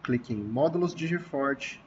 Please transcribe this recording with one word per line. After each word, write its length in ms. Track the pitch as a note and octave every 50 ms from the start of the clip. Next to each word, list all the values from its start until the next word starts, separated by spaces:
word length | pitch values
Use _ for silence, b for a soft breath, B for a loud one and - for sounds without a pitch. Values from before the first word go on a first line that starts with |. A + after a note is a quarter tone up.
| -
clique 300 | - B2 A#2+ - - A#2
em 20 |
Módulos 580 | G#2 G#2 G#2+ A2+ B2+ D3 E3 D#3+ F3 F3 E3+ -
Digiforte 880 | - D#3+ E3 F3 F3 - - - C#3 C3+ C#3 C#3 C3 - - - - -